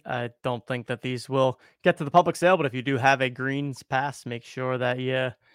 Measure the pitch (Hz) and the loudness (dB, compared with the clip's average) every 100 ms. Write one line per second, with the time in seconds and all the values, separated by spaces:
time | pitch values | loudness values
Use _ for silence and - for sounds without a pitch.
0 | - 123 120 _ 131 120 - 127 113 120 | -8 -6 -6 _ -6 -6 -6 -8 -6 -8
1 | 131 123 - 135 131 - _ _ 180 170 | -6 -8 -2 2 2 0 _ _ 0 2
2 | 143 175 170 - 175 185 139 127 123 131 | 4 4 4 2 4 4 2 -2 -2 2
3 | 135 135 131 123 131 139 143 127 - 131 | 4 4 0 -2 -4 -4 -6 -8 -4 -2
4 | 143 - - 117 - - 127 127 123 127 | -2 -8 -10 -10 -10 -6 -4 -2 -2 -2
5 | 127 131 127 - _ | -2 -2 -4 -8 _